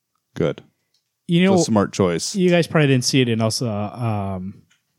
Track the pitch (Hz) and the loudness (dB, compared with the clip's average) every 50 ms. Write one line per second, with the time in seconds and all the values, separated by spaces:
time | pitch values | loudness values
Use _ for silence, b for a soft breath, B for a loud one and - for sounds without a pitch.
0 | _ _ _ _ _ _ - - 85 73 67 - - _ _ _ _ _ _ _ | _ _ _ _ _ _ -6 -4 -4 -4 -4 -6 -10 _ _ _ _ _ _ _
1 | _ _ _ _ _ - 170 170 185 190 190 180 160 - 113 104 95 - - - | _ _ _ _ _ -2 0 2 4 4 4 2 2 2 2 2 2 0 0 0
2 | 101 90 85 82 - - - 202 180 180 175 175 165 - - 165 151 139 135 127 | 0 0 0 -2 -4 -6 -2 0 2 2 2 2 2 2 2 2 2 4 2 2
3 | 123 - - 139 127 120 113 110 113 113 110 - 135 117 104 101 104 104 - - | 0 0 2 2 2 2 0 0 0 -2 -2 -2 -4 -4 -4 -4 -6 -6 -8 -6
4 | 123 117 107 104 98 98 98 92 92 98 101 - - _ _ _ _ _ _ | -6 -4 -4 -4 -4 -6 -6 -8 -10 -12 -14 -16 -20 _ _ _ _ _ _